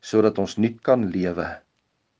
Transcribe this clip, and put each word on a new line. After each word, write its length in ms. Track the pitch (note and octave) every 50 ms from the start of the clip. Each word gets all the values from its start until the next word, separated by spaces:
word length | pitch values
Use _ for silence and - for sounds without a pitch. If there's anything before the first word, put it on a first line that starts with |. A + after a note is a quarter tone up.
sodat 380 | _ - - A2 G#2+ G#2+ G2+ -
ons 160 | G2 F#2+ -
nuut 220 | - G#2+ A2+ A#2 -
kan 240 | _ - C3 B2+ A2+ F#2+ F2
lewe. 380 | F#2+ F#2 F2+ F2 E2+ E2 D#2+ E2 - _ _ _ _ _ _ _ _ _ _ _